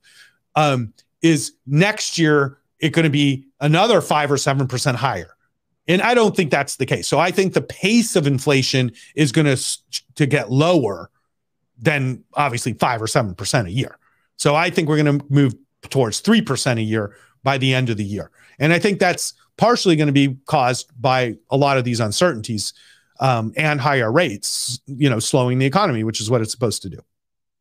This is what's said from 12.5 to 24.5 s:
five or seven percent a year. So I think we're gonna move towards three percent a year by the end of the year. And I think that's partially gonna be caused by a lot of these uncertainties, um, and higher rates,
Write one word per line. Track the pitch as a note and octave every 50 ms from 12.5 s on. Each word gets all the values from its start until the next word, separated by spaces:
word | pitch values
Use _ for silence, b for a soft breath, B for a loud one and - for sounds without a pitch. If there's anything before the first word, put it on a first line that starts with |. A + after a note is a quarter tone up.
| A#2+ A#2 - B2 G#2+
five | - - C#3 B2 A2
or | A2 A2
seven | - D3 A#2 G2+ F2
percent | - G2+ - - C3+ G2+ E2+
a |
year. | F#2 C3+ B2 - - - _ _ _ _ _ _ _
So | - - D3+ C#3+
I | D#3 E3+ F3+
think | F3 F#3+ E3 C#3+
we're | D3+ D3+
gonna | D#3 D3 C#3+ C#3+ C#3 -
move | C#3 C#3+ C#3+ B2+ G#2+ - _ _ _ _ -
towards | - - C3+ B2+ A2 G2+ -
three | - G3+ A3+ A3
percent | A3 - C3+ A#2+ - C#3 A#2+ A2+
a | A2
year | G#2+ A2 A2 G#2 G2+ b b b b b b b
by | C3+ C#3 C3+
the | B2+ C3 C3
end | B2+ B2+ A#2
of | A2+
the | G2+ G#2+
year. | G2 G#2 F#2+ - - b b b b b b
And | C3 D#3 E3+
I | E3+
think | F3 G#3 G3 D3
that's | G3 F3+ E3 - - - - _ _ _ _
partially | - - A3+ A#3+ - - G3 E3
gonna | D3+ D#3 D3
be | C3+ C#3 C#3 C#3 C3 C3+ _
caused | - D#3 D3 B2+ B2 B2+ - - - _ B2
by | B2+ C3+ C3 C3 B2+ A#2+ G#2+ - _ -
a | C#3
lot | C3+ C#3+ C#3 C#3 C3
of | A#2+
these | B2 A#2+ A2
uncertainties, | A#2 G#2 G2+ - F3 F3+ C#3 A2 G#2+ - A2+ G#2 - - - b b b b b b b b b
um, | C#3 C3 B2 A#2 A2 A2 -
and | - D#3 D3+ D3 C#3+
higher | A#2+ D3 C#3 C3 A#2 A2
rates, | A#2+ D#3+ F3+ C3+ G2+ G2 - -